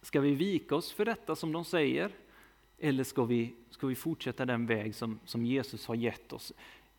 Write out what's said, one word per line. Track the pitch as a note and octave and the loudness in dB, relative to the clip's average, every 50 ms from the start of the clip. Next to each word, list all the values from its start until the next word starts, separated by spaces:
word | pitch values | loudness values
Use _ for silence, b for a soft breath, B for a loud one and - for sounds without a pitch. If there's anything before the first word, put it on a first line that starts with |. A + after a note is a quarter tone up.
| - | -16
ska | - - D3 | 0 2 4
vi | C#3 C#3+ C#3+ | 4 4 4
vika | C3+ E3+ G3+ G3 D#3 - - D3 | 4 2 2 2 0 0 0 0
oss | D3+ E3+ - - | 0 0 -2 -2
för | - G#3 | -2 0
detta | A3+ G3+ F#3 - - D#3+ | 0 0 -4 -4 -6 -4
som | D#3 - D#3+ D3+ | -2 -2 -2 -2
de | E3 E3+ | -2 -4
säger? | - - F3 D3+ C3+ B2 C#3 E3+ G#3 G3 - - b b b b b b b b b b - | 0 2 4 4 4 4 2 0 -2 -4 -10 -20 b b b b b b b b b b -2
Eller | - D3+ C#3 C3 C3+ | 0 2 2 2 0
ska | - - - B2 | 0 2 0 2
vi, | A2+ B2 A#2+ A#2 A#2 - - - - | 4 4 2 2 0 -4 -14 -20 -20
ska | - - - | -10 -4 -2
vi | C3+ B2+ | -2 -2
fortsätta | B2 - D#3+ E3 - - C3 A#2+ - C3+ | 0 -2 -2 -2 -2 -4 -6 -2 -2 0
den | B2 B2+ A#2 A#2+ | 0 2 0 2
väg | A2+ A#2 G#2+ G#2 A2 G#2+ | 2 2 0 0 -4 -4
som, | - A#2+ A2+ A2 G#2+ - | -4 -4 -4 -4 -6 -10
som | - - A#2+ A#2 | -6 -4 -2 0
Jesus | A#2+ C3 C3+ B2+ C3 - A2 - | 2 2 0 0 -2 -8 -12 -6
har | - A#2 | -4 -2
gett | A2+ A#2 A#2 - - - - - | 0 0 0 -2 -2 -12 -12 -12
oss? | - - - - B B B B B B B B | -12 -12 -14 -16 B B B B B B B B